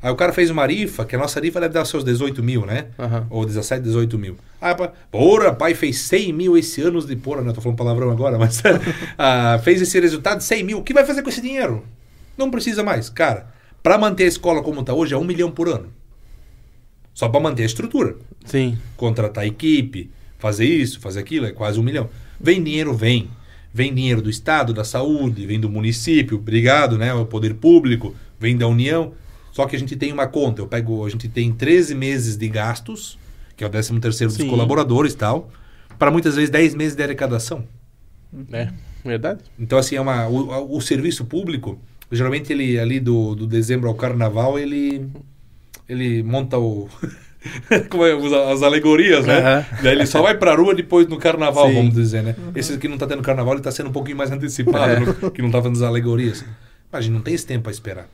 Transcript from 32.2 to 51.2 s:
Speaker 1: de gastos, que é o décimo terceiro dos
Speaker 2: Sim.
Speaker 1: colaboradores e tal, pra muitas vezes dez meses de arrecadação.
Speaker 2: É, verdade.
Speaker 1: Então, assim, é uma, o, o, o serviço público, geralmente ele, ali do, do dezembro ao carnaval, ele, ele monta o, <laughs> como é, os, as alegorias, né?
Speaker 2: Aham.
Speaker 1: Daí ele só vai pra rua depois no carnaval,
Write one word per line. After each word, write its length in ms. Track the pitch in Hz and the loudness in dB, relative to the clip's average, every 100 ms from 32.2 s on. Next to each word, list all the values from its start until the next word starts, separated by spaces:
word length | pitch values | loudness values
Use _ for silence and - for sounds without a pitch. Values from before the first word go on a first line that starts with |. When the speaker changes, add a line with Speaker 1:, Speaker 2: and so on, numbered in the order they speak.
| 117 104 | -2 -4
Speaker 1:
de 140 | 110 | -4
gastos, 680 | 110 107 117 - 220 - - - - - - | -2 -2 -4 -10 -14 -14 -18 -20 -20 -20 -8
que 80 | |
é 40 | 107 | -6
o 20 | |
décimo 320 | 110 110 117 | -4 -2 -2
terceiro 280 | 117 110 117 | -2 0 -2
dos 80 | 110 | 0
Speaker 2:
Sim. 80 | 143 | 0
Speaker 1:
colaboradores 640 | 120 117 147 131 120 147 | 2 2 2 2 2 2
e 20 | - | 0
tal, 340 | 107 143 - - - - - - | -2 -2 -6 -20 -20 -20 -20 0
pra 140 | 143 | 2
muitas 240 | 165 156 143 | 4 2 2
vezes 140 | 147 | 2
dez 260 | 147 160 147 | 4 4 2
meses 180 | 156 | -4
de 80 | 143 | -2
arrecadação. 600 | 143 143 135 120 - 135 117 - - _ - - - 139 131 | -4 -2 -2 -2 -4 -8 -10 -16 -20 _ -20 -20 -20 -18 -12
Speaker 2:
É, 160 | 117 117 180 - - 127 | -8 -8 -8 -16 -14 -8
verdade. 340 | 113 147 196 - - | -4 -4 -8 -12 -12
Speaker 1:
Então, 200 | 117 131 | 0 0
assim, 160 | 131 135 | 2 -2
é 60 | |
uma, 260 | 135 123 113 | -2 0 0
o, 220 | 127 139 131 139 | -2 -2 -6 -6
o, 40 | 147 | -6
o 40 | |
serviço 420 | - 135 160 - | -2 0 0 -4
público, 560 | 120 160 190 143 110 95 - - - | -6 -6 -4 -6 -8 -12 -18 -20 -8
geralmente 400 | 117 127 143 143 | -2 -2 -2 -4
ele, 260 | 147 131 120 | -2 0 0
ali 220 | 117 135 | 0 -2
do, 340 | 123 117 110 | 0 0 0
do 140 | 107 110 | -4 -2
dezembro 400 | 113 113 127 120 | -2 0 0 -2
ao 80 | 113 | -2
carnaval, 640 | 127 120 113 104 127 143 | -2 0 0 0 0 0
ele, 480 | 143 143 143 139 135 - - - - - - - - | -2 -2 -2 -4 -8 -14 -20 -20 -20 -20 -20 -20 -10
ele 340 | 127 123 117 | -4 -2 0
monta 360 | 110 131 131 127 | 0 -2 0 0
o, 320 | 117 104 101 - - - - - | 0 -4 -8 -10 -12 -12 -20 -16
<laughs> 520 | - 127 - 214 - | -14 -14 0 0 0
como 160 | 185 170 | 4 4
é, 80 | |
os, 200 | 151 143 | 4 2
as 280 | 143 135 135 | 2 2 4
alegorias, 640 | 143 151 151 156 190 156 123 | 4 4 6 6 6 6 6
né? 140 | 139 | 4
Speaker 2:
Aham. 260 | 131 135 143 - | 6 4 0 0
Speaker 1:
Daí 120 | 127 | 2
ele 120 | 143 143 | 4 4
só 160 | 151 | 4
vai 160 | 185 208 | 4 4
pra 160 | 180 | 4
rua 220 | 156 180 180 | 6 4 4
depois 320 | 170 175 170 | 2 4 4
no 100 | |
carnaval, 520 | 156 | 4